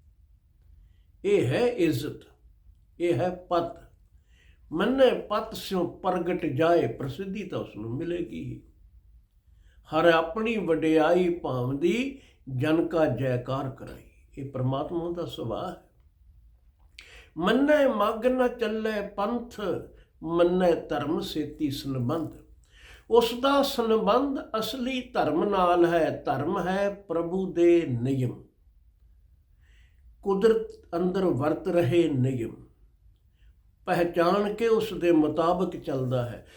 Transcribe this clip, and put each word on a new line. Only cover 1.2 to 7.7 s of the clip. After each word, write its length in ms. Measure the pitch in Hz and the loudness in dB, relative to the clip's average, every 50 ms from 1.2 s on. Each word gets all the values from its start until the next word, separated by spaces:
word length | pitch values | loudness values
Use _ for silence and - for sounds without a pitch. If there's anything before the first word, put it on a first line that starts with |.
| - 190 | -2 2
ਇਹ 160 | 208 190 135 | 2 4 4
ਹੈ 220 | 120 143 185 240 240 | 2 2 2 2 0
ਇੱਜ਼ਤ, 520 | 240 - 170 156 156 - 151 147 - - - - _ _ _ - - _ _ - - _ _ _ _ - | 2 2 0 2 2 0 -4 -6 -10 -12 -18 -20 _ _ _ -20 -20 _ _ -20 -20 _ _ _ _ -4
ਇਹ 140 | 165 175 160 | -2 0 0
ਹੈ 160 | 127 170 185 180 - - - | 0 0 -4 -4 -8 -6 -2
ਪਤ। 320 | 180 170 - - - - - - _ _ _ _ _ - _ _ _ _ _ _ - _ _ - | -2 -2 -2 -2 -8 -14 -20 -20 _ _ _ _ _ -20 _ _ _ _ _ _ -20 _ _ -8
"ਮੰਨੇ 400 | 143 165 196 233 262 269 269 247 202 175 - - | -2 -2 0 0 4 4 4 4 4 2 -4 -4
ਪਤ 260 | 208 220 214 - - | -4 -4 -4 -6 -10
ਸਿਉ 320 | - - - 196 185 165 139 | -12 -8 -4 -2 -2 -2 -2
ਪ੍ਰਗਟ 580 | - - - 190 180 180 170 170 180 175 - | -6 -6 -4 -2 -2 -2 -2 -2 -4 -4 -4
ਜਾਏ", 420 | 151 131 131 160 165 175 170 147 123 | -4 0 2 2 4 4 4 2 0
ਪ੍ਰਸਿੱਧੀ 560 | - - - 135 127 - 196 196 190 214 190 | -4 -6 -8 -8 -8 -8 -8 -8 -8 -8 -8
ਤਾਂ 160 | - 143 120 | -8 -8 -8
ਉਸ 160 | 104 - | -8 -10